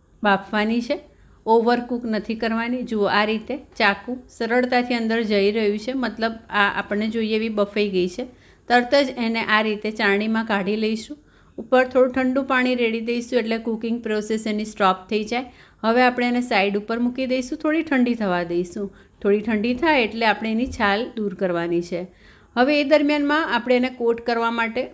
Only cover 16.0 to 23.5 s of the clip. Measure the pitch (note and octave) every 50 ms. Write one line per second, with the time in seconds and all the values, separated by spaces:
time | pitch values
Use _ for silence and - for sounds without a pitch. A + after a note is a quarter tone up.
16 | B3+ B3 B3 B3 A#3+ B3 A#3+ B3 B3 B3 A3+ G3 G3 G3+ G3 G#3 G#3 - A3+ A#3
17 | A#3+ B3 B3 C4 C4 B3 B3+ C4 B3+ - D#4+ D4 - D4+ D4+ D#4+ D#4+ D#4+ C#4 B3+
18 | A#3+ B3 A#3 A3+ G#3+ F#3+ F3+ F3 F3 E3+ F3 F3 F3+ F3 - G#3+ G3+ G3 - -
19 | - _ _ _ - G3+ G3+ G#3 G#3 A#3+ A3 G#3 G3+ A#3+ B3 B3+ E4 D#4+ D#4 C4
20 | A3+ G#3+ G#3+ A3+ A3+ G#3+ G#3+ G#3+ A3 A3 A3 A3+ B3+ C4+ - - A3 G3+ G3 G#3+
21 | B3 B3+ - A3+ G#3 G3+ F#3 - G3 F3+ F3 E3+ E3+ E3+ E3+ E3+ F3 - F#3+ E3+
22 | F#3 - - _ - - - - - _ _ A#3 B3+ C#4+ D4+ D4 D4 C#4 D4+ D4
23 | D4 C#4+ D4 D4 C#4+ C#4+ D4 D#4 E4 F#3